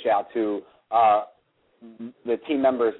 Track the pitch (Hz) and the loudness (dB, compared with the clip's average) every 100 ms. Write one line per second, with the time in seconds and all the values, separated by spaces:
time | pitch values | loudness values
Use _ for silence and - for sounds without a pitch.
0 | 117 101 101 120 107 101 - _ _ 113 | -2 -2 -2 -4 -4 -4 -10 _ _ 2
1 | 113 104 104 _ _ _ _ _ 117 113 | 4 2 -2 _ _ _ _ _ -20 -18
2 | 117 - 120 117 - 143 131 127 117 | -18 -14 -6 -6 -4 0 0 0 -2